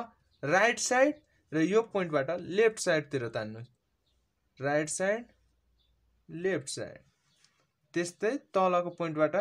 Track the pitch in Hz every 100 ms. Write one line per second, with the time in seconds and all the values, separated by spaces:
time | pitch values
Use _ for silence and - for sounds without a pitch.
0 | 240 _ _ _ 139 180 220 233 - 254
1 | 277 294 _ _ _ 156 165 208 226 202
2 | 180 151 139 180 170 185 226 220 - 160
3 | 143 139 117 117 107 113 117 _ _ _
4 | _ _ _ _ _ _ 135 147 156 -
5 | 190 220 240 _ _ _ _ _ _ _
6 | _ _ _ 160 180 175 135 - 104 -
7 | _ _ _ _ _ _ _ _ _ 165
8 | 175 - 208 277 - 196 185 175 175 175
9 | 165 151 151 175